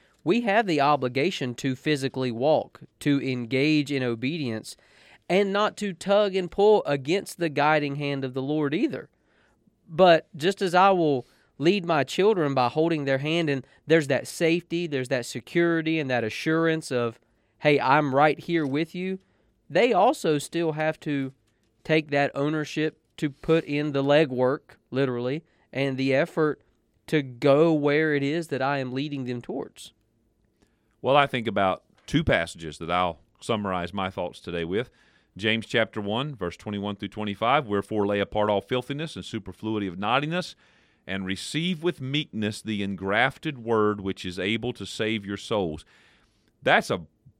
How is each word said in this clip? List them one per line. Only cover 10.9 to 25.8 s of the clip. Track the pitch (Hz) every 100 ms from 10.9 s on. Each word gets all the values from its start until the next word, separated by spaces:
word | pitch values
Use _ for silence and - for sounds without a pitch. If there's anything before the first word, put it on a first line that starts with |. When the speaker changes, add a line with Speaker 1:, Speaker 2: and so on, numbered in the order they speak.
Speaker 1:
will | 190 160 135 - _ _ -
lead | 147 202 170
my | 160
children | 131 - 196 202 147
by | 135 123
holding | 151 165 160 139
their | 135
hand, | 147 165 160
and | 139 123 _ -
there's | 160 139
that | 127 -
safety, | - 165 170 - 170 175
there's | 139 127
that | 131 117
security, | 127 - 170 170 165 160 160
and | 139
that | 123
assurance | 110 - 156 160 165 160 -
of, | 123 120 113 _ _ _ _
"Hey, | 151 147
I'm | 123 147 147
right | 131 156 151
here | 151 170 147
with | 139 160
you," | 180 185 190 - _ _ _ -
they | 147 240
also | 196 214 294 180 151
still | - 170 165
have | 151 156 156
to | 160 143 135 - _ _ _ _
take | - 160 143
that | 143 143 -
ownership | 143 156 147 - 151 - _ -
to | 151
put | 135 - 165
in | 156 143 151
the | 139
legwork, | 139 147 156 123 127 147 - - _
literally, | 123 135 120 123 147 - _ _
and | 127